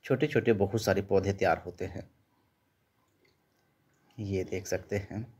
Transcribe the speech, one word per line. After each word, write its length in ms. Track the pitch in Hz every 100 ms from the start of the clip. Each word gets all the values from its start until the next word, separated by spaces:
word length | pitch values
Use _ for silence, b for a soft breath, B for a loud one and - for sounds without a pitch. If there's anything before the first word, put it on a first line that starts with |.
छोटे 240 | - 131 151
छोटे 260 | 120 104
बहुत 280 | 107 98 113
सारे 200 | 107 98
पौधे 320 | 95 98 95
तैयार 300 | 98 95 82 87
होते 200 | - 95
हैं। 240 | - 92 _ _ _ _ _ _ _ _ _ _ _ _ _ _ _ _ _ _ _ _ -
ये 240 | 101 95
देख 240 | 90 95 95
सकते 280 | 92 - 104
हैं 320 | 98 98 123 -